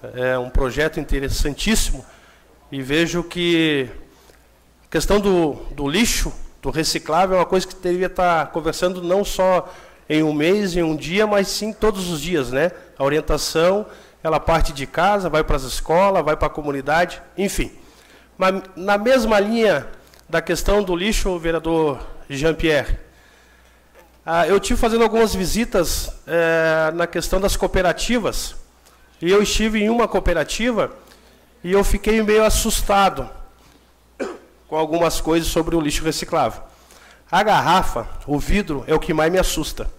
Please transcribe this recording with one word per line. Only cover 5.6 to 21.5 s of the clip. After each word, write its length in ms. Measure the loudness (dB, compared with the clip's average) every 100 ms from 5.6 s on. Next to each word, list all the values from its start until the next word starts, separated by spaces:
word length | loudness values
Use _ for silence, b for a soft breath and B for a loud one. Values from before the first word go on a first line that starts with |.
| -10
do 160 | -6 -2
lixo, 460 | 0 0 0 -4 -6 -14 -8
do 100 | -6
reciclável, 680 | -4 -2 -4 -2 0 2 2
é 20 |
uma 60 | 2
coisa 200 | 0 -2
que 80 |
deveria 340 | -6 -4 -2 -2
estar 400 | 0 2 2 0
conversando 540 | -4 -4 -2 -2 -2
não 220 | -2 0
só 500 | 0 0 2 2 -2 B B B _
em 120 | 2
um 120 | 2
mês, 420 | 2 2 2 2 0
em 80 |
um 100 | 0
dia, 320 | -2 -2 0 2
mas 220 | 2 0
sim 240 | -4 -8
todos 400 | 0 0 0 -6
os 80 | -6
dias, 320 | -2 -2 -2
né? 180 | 0 -2 -4 B -2
A 40 | 0
orientação, 800 | 0 0 -2 0 2 2 2 -4 B B B
ela 200 | -2 -2
parte 320 | 2 2 2
de 120 | 0 -6
casa, 440 | 0 2 2 0
vai 120 | -2
pras 220 | 0 -2
escolas, 600 | -2 -8 0 2 4 2
vai 120 | 0 0
pra 140 | -2
comunidade, 720 | -4 -4 -4 0 0 0 -4 -14 -4
enfim. 340 | -2 -2 -4 -8 B B B B B -2
Mas 240 | 0 0 -8 -8
na 220 | -2 0
mesma 420 | 4 2 4 2
linha 480 | 2 2 2 2 -2 -16 B B _
da 140 | -4
questão 420 | -2 0 2 2
do 100 | 2
lixo, 460 | -2 0 0 0 -2
vereador 680 | -2